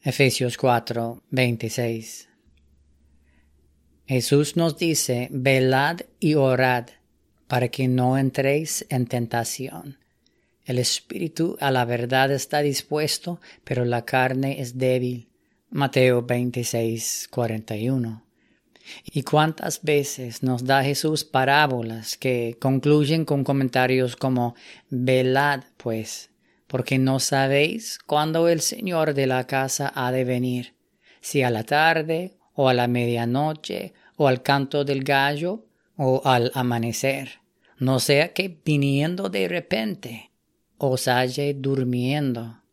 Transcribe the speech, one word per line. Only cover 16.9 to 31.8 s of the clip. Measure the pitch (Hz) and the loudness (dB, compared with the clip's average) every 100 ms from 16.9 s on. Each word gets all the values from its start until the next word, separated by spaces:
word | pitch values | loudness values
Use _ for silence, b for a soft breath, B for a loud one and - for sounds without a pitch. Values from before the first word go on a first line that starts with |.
| 113 110 - - | -2 -6 -8 -8
cuarenta | - 117 110 110 | -4 -2 -4 -6
y | 107 117 | -4 -2
uno. | 135 117 110 _ _ _ _ _ _ B B | 0 -2 -6 _ _ _ _ _ _ B B
¿Y | - 151 | -8 -8
cuántas | 131 151 156 160 - - | 0 2 2 0 -6 -6
veces | 156 147 143 - 123 113 | 0 0 0 -6 -10 -4
nos | 131 127 | -2 -2
da | 127 135 | 2 2
Jesús | 135 139 156 156 | 2 0 0 -2
parábolas | - 135 131 143 151 127 113 113 110 - | -2 0 2 4 4 0 -4 -8 -10 -4
que | - 123 117 120 | -2 0 -2 -2
concluyen | 135 131 143 151 143 165 156 | 0 2 4 4 4 0 0
con | 143 | -2
comentarios | 135 139 135 127 127 131 127 120 | 0 0 2 2 2 2 0 -2
como, | 135 127 120 123 B B B | -2 0 0 -4 B B B
"Velad, | 131 127 131 127 131 143 139 131 _ | -4 2 2 4 2 2 0 -6 _
pues, | 120 110 107 - - _ _ _ _ | -6 -6 -6 -12 -16 _ _ _ _
porque | 127 127 135 | -4 0 2
no | 131 131 | 2 0
sabéis | - 139 135 139 151 226 220 - | 0 0 2 4 2 -2 -10 -14
cuándo | - 151 156 160 170 | -2 0 0 2 4
el | 165 | 2
Señor | - - 185 170 156 | 0 -4 -4 0 0
de | 139 135 | 2 0
la | 127 127 | 0 0
casa | 135 135 - 139 | -2 -2 -2 -4
ha | - 123 | -2 -2
de | 127 | 0
venir, | 127 123 127 123 120 _ _ b b b | 0 0 -2 -4 -6 _ _ b b b
si | - 147 | -4 0
a | 127 | 2
la | 113 | 0
tarde, | 113 147 | 0 2